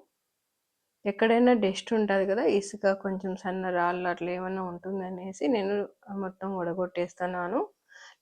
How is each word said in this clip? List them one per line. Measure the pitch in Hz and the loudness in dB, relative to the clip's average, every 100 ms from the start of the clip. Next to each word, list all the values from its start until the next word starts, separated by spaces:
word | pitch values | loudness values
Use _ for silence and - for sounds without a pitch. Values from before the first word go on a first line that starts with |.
| - _ _ _ _ _ _ _ _ _ 202 | -8 _ _ _ _ _ _ _ _ _ -6
ఎక్కడైనా | 202 226 233 247 | 0 4 6 6
డస్ట్ | 247 196 190 - | 6 4 0 0
ఉంటది | 226 208 196 190 | 0 2 2 2
కదా, | 202 302 | 2 2
ఇసుక, | 202 196 208 196 196 | 2 0 0 0 0
కొంచెం | 196 190 190 190 | -2 -4 -4 -4
సన్న | 185 185 185 | -4 -2 0
రాళ్ళు | 180 175 180 180 | 2 2 0 -2
అట్లా | 170 170 | -2 -4
ఏమన్నా | 180 185 190 | -4 -4 -4
ఉంటుందనేసి | 185 175 185 196 185 185 190 185 285 | -6 -8 -6 -6 -6 -8 -10 -4 0
నేను | 233 196 202 196 - - 196 | 2 2 -2 -4 -10 -12 -6
మొత్తం | 185 190 190 190 | -6 -6 -6 -4
వడగొట్టేస్తున్నాను. | 170 175 180 175 175 - 180 180 175 240 415 _ _ - - - | -2 -2 -4 -2 -4 -4 -4 -2 -2 -2 -4 _ _ -20 -20 -20